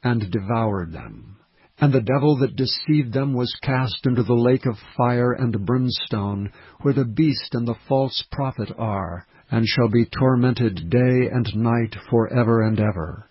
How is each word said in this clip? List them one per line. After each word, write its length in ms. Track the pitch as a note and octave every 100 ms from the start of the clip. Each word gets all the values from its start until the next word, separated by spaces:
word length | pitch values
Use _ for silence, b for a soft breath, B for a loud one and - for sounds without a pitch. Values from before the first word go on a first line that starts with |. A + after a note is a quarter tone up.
and 280 | B2 A#2+ G2+
devoured 600 | G#2+ G2 A#2 A2+ G2 E2+
them. 460 | D#2 A#1 G#1+ - G2 _ b b _
And 80 | D3
the 100 | C3
devil 360 | A2 C3+ D3 C#3+
that 180 | C3 -
deceived 560 | C3 - - D3+ B2+
them 220 | B2+ C#3
was 240 | B2+ A#2+ -
cast 420 | - C3 B2+ - C3+
into 160 | B2
the 140 | A2 A#2+
lake 320 | A#2+ C3 C3+
of 80 | G#2+ - -
fire 360 | B2 A#2+ B2
and 340 | B2 B2 A2+ G2
brimstone, 880 | B2+ B2+ A#2+ - A2 G2+ G2+ G2+ B B B
where 120 | C#3+
the 120 | C#3 B2+
beast 500 | G#2+ D#3 C3+ - A#2+
and 120 | A#2+
the 120 | A#2 -
false 340 | C3+ C3+ - -
prophet 380 | - C3+ - G#2 -
are, 480 | A2+ G2 F2+ F2 - b b
and 160 | A#2 A2+
shall 240 | - A#2
be 160 | A2+ A2+
tormented 840 | - C3 B2+ B2+ A#2+ A#2+ F#2 E2
day 360 | A#2+ B2+ B2+ B2+
and 180 | B2+ A2 G#2
night 400 | A2+ A#2 A2+ - -
for 240 | A#2 A2+
ever 300 | B2+ A#2 A#2
and 180 | A2 A2
ever. 460 | G#2+ F#2 D#2 - -